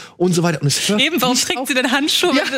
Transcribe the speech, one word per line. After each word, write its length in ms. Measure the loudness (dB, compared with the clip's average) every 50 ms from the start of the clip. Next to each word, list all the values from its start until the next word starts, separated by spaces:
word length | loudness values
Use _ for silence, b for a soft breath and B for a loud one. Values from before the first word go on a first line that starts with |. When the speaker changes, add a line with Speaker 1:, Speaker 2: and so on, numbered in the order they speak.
| B B B
Speaker 1:
und 160 | -2 0 2 2
so 100 | 2 2
weiter. 200 | 0 0 0 -2
Und 40 | -2
es 200 | -2 0 0 0
hört 120 | 0 2 2
Speaker 2:
Eben, 180 | 0 0 0
warum 140 | 0 2 2
Speaker 1:
nicht 120 | 0 0
Speaker 2:
trägt 120 | -2 -2 -4
Speaker 1:
auf. 100 | -4 -2
Speaker 2:
sie 60 | -2
denn 180 | 0 0 0 0
Handschuhe? 420 | 0 0 0 0 0 2 2 2
Speaker 1:
Ja, 80 | 2 0 -2 -4